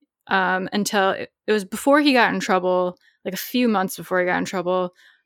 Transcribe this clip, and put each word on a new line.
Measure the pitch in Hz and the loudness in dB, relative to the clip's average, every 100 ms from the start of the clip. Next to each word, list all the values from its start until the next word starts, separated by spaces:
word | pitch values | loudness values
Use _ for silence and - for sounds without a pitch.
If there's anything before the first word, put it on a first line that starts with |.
| _ _ - | _ _ -4
um, | 190 180 185 190 | -2 0 -2 -2
until | 208 202 208 190 | -4 -2 0 0
it, | - - _ - | -2 -8 _ -2
it | |
was | 214 | -2
before | 190 220 285 294 | -2 -2 4 4
he | 294 | 6
got | 254 202 | 4 2
in | 185 | 0
trouble, | - 185 180 180 180 180 _ _ | 0 0 2 0 0 -4 _ _
like, | 196 | -10
a | 185 | -10
few | - 247 240 | -4 0 2
months | 202 185 - | 2 -2 -6
before | 165 185 | -4 -2
he | 180 | 0
got | 175 | -2
in | |
trouble. | 190 190 175 185 180 - _ _ | -4 -4 -2 -2 -4 -8 _ _